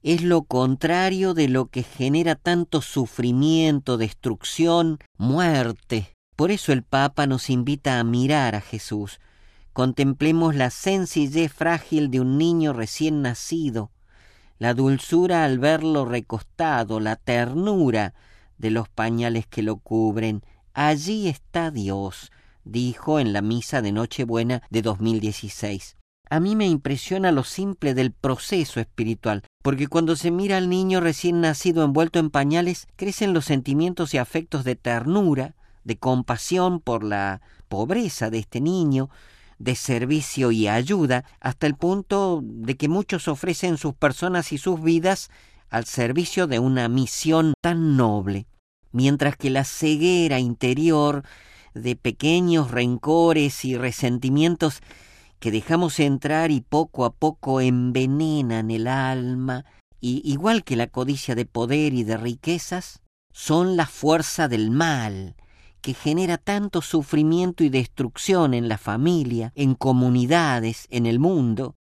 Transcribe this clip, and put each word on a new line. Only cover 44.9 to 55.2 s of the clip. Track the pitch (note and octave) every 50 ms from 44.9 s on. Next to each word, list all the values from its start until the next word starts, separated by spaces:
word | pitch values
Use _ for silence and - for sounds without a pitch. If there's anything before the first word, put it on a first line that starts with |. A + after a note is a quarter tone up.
| E3 E3 D#3+ F#3 F#3+ F#3 - - - - - _ _ _ _ -
al | - A2+ A#2
servicio | - - - A#2+ A#2 C3 D#3+ F3+ D#3+ - G3 F#3 D#3
de | C3 A2+
una | A#2+ C3 C3 B2+ A#2+ A#2
misión | A#2+ C3 C3 A2+ - - - D#3 D#3+ D#3+ D#3+ D#3+ D3 _
tan | - F3 E3+ E3 E3 D#3 C#3+ C3
noble. | B2 A2+ G#2 G#2 F#2+ G2 G2 G2 G2 - _ _ _ _ _ _ _ _
Mientras | - A#2+ B2+ C#3 C#3+ C#3+ C#3+ C#3+ C#3+
que | - - C#3
la | C3 C3+ C#3
ceguera | - - - - D#3 D#3 D3 D#3+ F3+ F3+ F3 E3+ D#3+ C#3+ B2+
interior | B2+ A#2+ A#2+ - - B2 B2+ C3+ D#3 E3+ D#3+ D3+ D3 D3 D3 C#3+ C#3 - - - - - - - - - -
de | A2+ A2 B2 B2
pequeños | - _ B2 A2 - - D3+ E3 F3 F3+ F3 E3+ D#3+ D3 B2
rencores | A#2 A#2+ B2 B2 B2 A#2+ - D3 D#3 E3 E3+ E3+ D#3+ D#3 D3 C#3+ C#3 - -
y | C3 B2+ A#2+
resentimientos | B2+ B2+ A2+ - - B2 A#2+ B2 C3 C3 C3+ D3 D#3 E3+ F3 D#3+ - D#3 - - - - - - - - - -